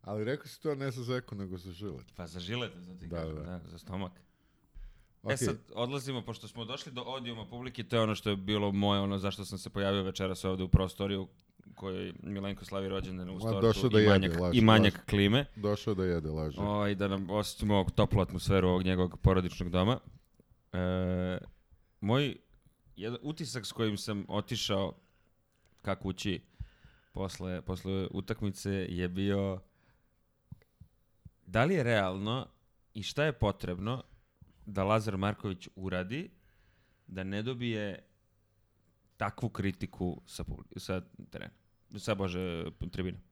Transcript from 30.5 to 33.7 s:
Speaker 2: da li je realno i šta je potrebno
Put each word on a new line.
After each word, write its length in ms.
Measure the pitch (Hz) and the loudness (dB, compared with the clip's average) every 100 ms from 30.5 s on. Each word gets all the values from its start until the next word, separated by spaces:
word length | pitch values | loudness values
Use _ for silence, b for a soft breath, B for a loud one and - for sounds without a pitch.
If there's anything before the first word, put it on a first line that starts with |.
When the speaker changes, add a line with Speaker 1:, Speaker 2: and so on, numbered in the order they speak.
| - _ _ - _ _ _ - _ - | -20 _ _ -20 _ _ _ -20 _ -2
Speaker 2:
da 180 | 98 | 2
li 100 | 143 | 4
je 80 | 185 | 4
realno 640 | 120 113 95 95 104 127 - _ _ _ _ | 4 4 2 0 -2 -4 -6 _ _ _ _
i 80 | 107 | -10
šta 220 | 95 - | -6 0
je 80 | 151 | 0
potrebno 680 | - 104 95 90 | 2 0 0 -6